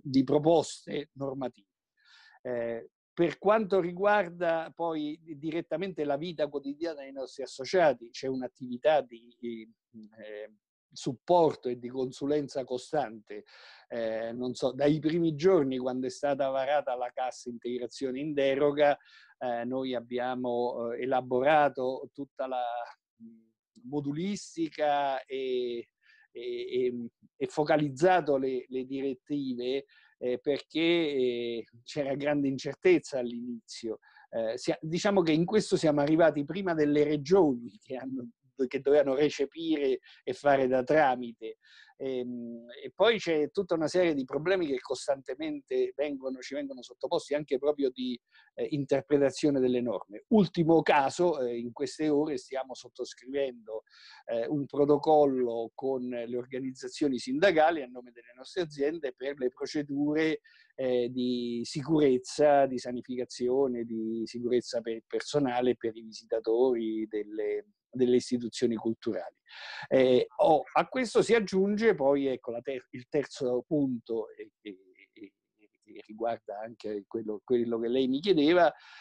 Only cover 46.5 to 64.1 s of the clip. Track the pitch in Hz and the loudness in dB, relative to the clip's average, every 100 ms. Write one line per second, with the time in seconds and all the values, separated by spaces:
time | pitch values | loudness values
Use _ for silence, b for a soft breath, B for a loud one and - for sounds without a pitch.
46.5 | 139 139 127 120 - 127 165 - 147 147 | -8 -8 -10 -16 -10 -4 -2 -2 -4 -2
47.5 | 131 143 143 135 127 127 120 b b b | 0 0 0 0 -2 -6 -6 b b b
48.5 | - 113 143 135 139 - 143 135 - 151 | -8 -4 -4 0 -2 2 2 2 2 0
49.5 | 139 127 123 120 98 - 104 - 214 175 | 2 2 2 0 -4 -8 -18 2 4 4
50.5 | 170 160 160 151 151 135 - 175 147 120 | 2 4 4 6 4 2 2 0 2 -2
51.5 | 120 120 117 135 - 156 143 156 131 - | -4 -8 -6 -8 -2 0 2 2 -4 -6
52.5 | 131 131 120 123 - 117 - 123 139 135 | -8 -8 -12 -16 -12 -12 -12 -8 -4 -4
53.5 | 123 110 107 B B B B - 117 131 | -6 -12 -12 B B B B -6 -4 -2
54.5 | 147 131 135 143 143 156 151 143 131 120 | -2 -2 0 4 4 6 6 6 2 -2
55.5 | 117 113 - 135 131 123 120 117 123 123 | -2 -6 -6 -4 -4 -4 -8 -6 -6 -6
56.5 | 131 131 131 127 - 147 123 127 139 196 | -8 -8 -10 -12 -4 -2 -2 -4 2 4
57.5 | 156 160 160 127 123 123 - - 127 131 | 6 4 2 -6 -14 -18 -20 -20 -20 -10
58.5 | 190 160 139 143 170 135 - 131 143 123 | -6 -6 -2 -2 -2 -6 -6 -8 -4 -4
59.5 | - 135 156 143 143 147 156 160 151 b | -4 -4 -4 -4 -2 0 2 0 -2 b
60.5 | b b - 131 123 120 127 123 123 120 | b b -4 0 0 0 -2 -2 -2 -2
61.5 | 120 117 160 139 156 143 127 - - 147 | -4 -6 -6 0 4 6 4 0 2 6
62.5 | 143 135 123 127 123 120 123 120 - 123 | 6 4 0 -6 -8 -6 -6 -6 -4 0
63.5 | 131 135 120 117 113 110 | 2 2 0 -4 -6 -4